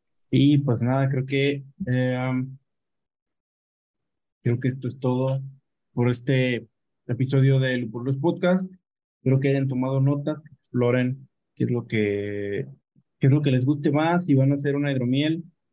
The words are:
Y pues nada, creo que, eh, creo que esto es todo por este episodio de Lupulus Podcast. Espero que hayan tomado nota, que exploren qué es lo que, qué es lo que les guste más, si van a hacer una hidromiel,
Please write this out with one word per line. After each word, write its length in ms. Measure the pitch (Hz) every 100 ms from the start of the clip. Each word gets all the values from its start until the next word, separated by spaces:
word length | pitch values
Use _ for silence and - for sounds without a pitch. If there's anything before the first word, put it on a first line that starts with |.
| _ _ -
Y 280 | 131 139 147
pues 220 | 139 113
nada, 280 | 117 135 135
creo 160 | 131 131
que, 380 | 139 143 143 - - 156
eh, 600 | 127 127 127 127 127 131 135 _ _ _ _ _ _ _ _ _ _ _ _ _ _ _ _ _ _
creo 160 | 120 120
que 80 | 127
esto 200 | 127 123
es 100 | -
todo 440 | 127 127 131 135 - - _ _ _
por 160 | 120 120
este 580 | 120 123 131 127 117 - _ _ _ -
episodio 520 | 117 131 135 135 135
de 180 | 131 123
Lupulus 400 | 123 120 127 139
Podcast. 540 | 165 180 180 185 185 - _ _ _ _
Espero 220 | 131 135
que 80 | 139
hayan 200 | 139 135
tomado 320 | 127 131 135
nota, 400 | 139 143 143 151
que 120 | -
exploren 760 | _ _ 123 120 127 127 135 - _ _
qué 100 | -
es 60 | 120
lo 160 | 120 117
que, 800 | 113 104 101 104 101 101 98 - - _ _ _ _
qué 80 | 135
es 60 |
lo 100 | 147
que 80 | 143
les 160 | 127 131
guste 240 | 147 147
más, 340 | 147 160 175
si 100 | 175
van 180 | 131 135
a 20 |
hacer 200 | 143 143
una 160 | 143 143
hidromiel, 540 | 131 120 135 156 165 - _ _